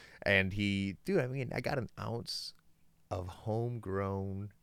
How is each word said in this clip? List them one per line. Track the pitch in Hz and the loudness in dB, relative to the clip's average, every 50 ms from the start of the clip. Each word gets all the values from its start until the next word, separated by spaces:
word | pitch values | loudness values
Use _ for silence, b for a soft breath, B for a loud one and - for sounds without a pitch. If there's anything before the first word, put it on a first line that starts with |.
| b b b b - | b b b b 2
And | - 98 98 95 92 95 | 6 6 6 6 4 2
he, | 104 101 101 98 98 98 98 90 - - | 2 2 4 4 4 2 0 -2 -4 -2
dude, | - 196 175 | 2 2 2
I | 127 | 2
mean, | 127 131 139 127 - - | 2 0 -4 -4 -2 -2
I | 127 | -2
got | - - 143 | 0 0 0
an | 127 107 - - - | 0 -2 -4 -6 -6
ounce | 101 110 113 120 - - - - - - - - _ - - _ - - _ _ - - | -4 -4 -4 -4 -4 -6 -8 -8 -8 -10 -14 -16 _ -20 -20 _ -20 -20 _ _ -8 -6
of | 98 95 92 | -4 -4 -4
homegrown | 92 - - - 110 107 113 117 120 120 117 101 92 95 98 98 98 98 98 98 98 95 98 104 98 - _ | -6 -10 -8 -4 -2 0 0 0 -2 -4 -6 -6 -4 -2 0 0 0 0 -2 -2 -4 -4 -6 -6 -8 -12 _